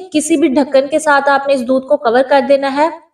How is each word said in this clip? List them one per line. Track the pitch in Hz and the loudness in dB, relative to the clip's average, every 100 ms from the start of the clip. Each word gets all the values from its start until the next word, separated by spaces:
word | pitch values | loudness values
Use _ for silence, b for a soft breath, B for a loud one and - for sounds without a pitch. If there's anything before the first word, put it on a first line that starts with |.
किसी | 370 302 - 311 | -2 -4 0 0
भी | 311 | 0
ढक्कन | 254 285 262 277 | 0 0 0 0
के | 311 | -2
साथ | 302 277 285 | 0 0 2
आपने | 269 277 | 0 0
इस | 277 | -2
दूध | 240 262 262 | -2 -2 0
को | 285 | -2
कवर | 240 240 269 | 2 0 2
कर | 285 | 0
देना | 247 277 277 | 2 0 0
है। | 277 320 320 _ | -2 -2 -4 _